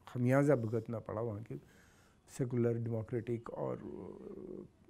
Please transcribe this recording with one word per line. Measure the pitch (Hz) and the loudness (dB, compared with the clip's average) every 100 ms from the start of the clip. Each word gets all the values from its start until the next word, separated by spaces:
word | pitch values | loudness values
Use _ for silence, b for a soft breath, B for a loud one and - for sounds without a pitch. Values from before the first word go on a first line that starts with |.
| - | -8
खमियाजा | 127 123 139 143 127 | 2 6 6 8 6
भुगतना | 110 113 113 110 | 2 -2 -2 -6
पड़ा | - 104 | -4 -4
वहाँ | 117 101 | -2 -4
के | 107 143 b b b b b b - | -8 -12 b b b b b b -10
सेकुलर, | - 123 123 117 | -4 0 4 4
डेमोक्रेटिक | 117 117 113 104 123 107 117 - | 4 0 -2 -2 -4 -2 -4 -4
और, | 147 135 120 | -4 -4 -4
अ, | 104 - 95 - - - - - - _ | -8 -10 -10 -12 -12 -12 -10 -12 -14 _